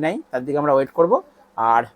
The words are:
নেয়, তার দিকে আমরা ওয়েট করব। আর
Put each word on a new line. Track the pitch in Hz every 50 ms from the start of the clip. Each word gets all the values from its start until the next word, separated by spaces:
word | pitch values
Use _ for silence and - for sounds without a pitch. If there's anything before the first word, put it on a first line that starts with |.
| 151
নেয়, | 160 196 302 - _
তার | - 127 127
দিকে | 143 139
আমরা | 147 147 147 139
ওয়েট | 135 135 135 -
করব। | 165 170 175 233 349 - - _ _ _ _ -
আর | - 113 113 117 117 117 - -